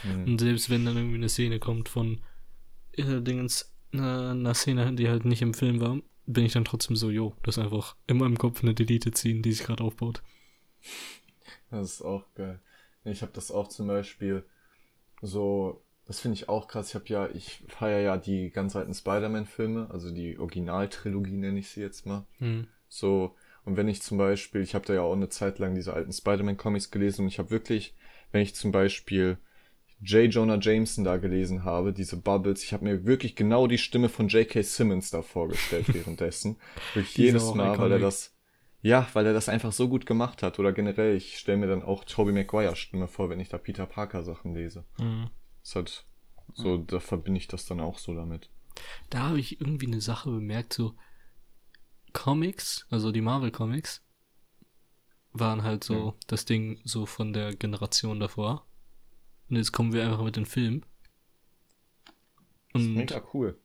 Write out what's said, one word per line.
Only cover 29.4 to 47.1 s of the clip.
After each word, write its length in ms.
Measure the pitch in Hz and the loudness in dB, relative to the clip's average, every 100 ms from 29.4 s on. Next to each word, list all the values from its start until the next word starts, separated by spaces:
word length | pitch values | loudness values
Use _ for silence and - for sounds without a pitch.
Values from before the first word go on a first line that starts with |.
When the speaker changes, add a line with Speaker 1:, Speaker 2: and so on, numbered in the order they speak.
| - - _ _ _ - | -6 -20 _ _ _ -14
Speaker 1:
J. 280 | 95 107 117 | 4 8 8
Jonah 260 | 113 113 107 | 6 4 4
Jameson 440 | 107 110 110 - | 4 4 4 0
da 120 | 92 90 | 2 2
gelesen 480 | 92 92 92 92 | 2 2 0 -2
habe, 280 | 90 87 95 | -2 0 0
diese 240 | 95 90 87 | -2 -4 -4
Bubbles, 480 | 98 98 98 95 | 0 2 2 0
ich 100 | - | -2
hab 80 | 104 | -2
mir 240 | 101 98 98 | 0 0 4
wirklich 300 | 131 117 - | 2 2 0
genau 300 | 107 120 127 | 4 6 6
die 100 | 120 | 4
Stimme 300 | - - 120 | 2 4 2
von 200 | - 110 | 4 4
J 180 | 220 220 | 6 6
K 140 | 117 | 2
Simmons 480 | 98 - 113 92 - | 0 2 4 4 0
da 120 | 82 | -4
vorgestellt 640 | 82 92 82 82 - 85 - | -4 -4 0 0 0 0 2
Speaker 2:
<laughs> 60 | |
Speaker 1:
währenddessen. 600 | 85 82 85 82 - 107 110 - - - | 0 0 -2 -4 -2 -4 -6 -10 -14 -4
Wirklich 220 | 107 95 | -2 0
Speaker 2:
Die 80 | - | 6
ist 40 | 123 | 6
Speaker 1:
jedes 140 | 117 | 8
Speaker 2:
auch 100 | 113 | 4
Speaker 1:
Mal, 240 | 107 98 101 | 2 2 4
weil 140 | 95 | 4
er 40 | 98 | 6
Speaker 2:
iconic. 20 | |
Speaker 1:
das, 320 | 98 98 - _ _ _ _ _ | 4 0 -8 _ _ _ _ _
ja, 240 | 107 127 127 | 6 6 6
weil 140 | 110 107 | 4 4
er 60 | |
das 160 | 107 110 | 4 2
einfach 220 | 110 113 | 0 0
so 180 | 107 123 | 2 2
gut 160 | 127 | 2
gemacht 380 | - 113 123 - | 2 2 0 0
hat. 160 | 95 - | -2 2
Oder 140 | 98 | 2
generell, 420 | 98 104 98 110 | 2 0 2 4
ich 240 | 98 - - | 4 0 -10
stell 180 | - 101 | 0 2
mir 120 | 101 | 2
dann 160 | 95 | 0
auch 180 | - 98 | 0 -4
Tobey 300 | - - 101 | -4 2 4
Maguire 420 | 101 95 107 101 | 4 2 2 2
Stimme 320 | 82 - 95 90 | 0 -6 -4 -4
vor, 240 | - 92 | -2 -4
wenn 80 | 87 | -2
ich 100 | 92 | -6
da 100 | 101 | -8
Peter 280 | - 98 95 | -6 -6 -6
Parker 380 | - 104 - | -6 -6 -6
Sachen 300 | 85 80 87 | -8 -8 -8
lese. 300 | 85 85 90 - - | -6 -8 -10 -16 -6
Speaker 2:
Mhm. 320 | 117 113 113 - - - | -4 -4 -6 -10 -16 -20
Speaker 1:
Das 140 | - 95 | -8 -6
hat 300 | 87 - - - - - - | -6 -8 -18 -20 -20 -20 -20
so, 240 | - 98 90 | -6 0 0
Speaker 3:
Mhm. 100 | 78 | 0
Speaker 1:
da 100 | 90 | -4
verbinde 400 | - | -2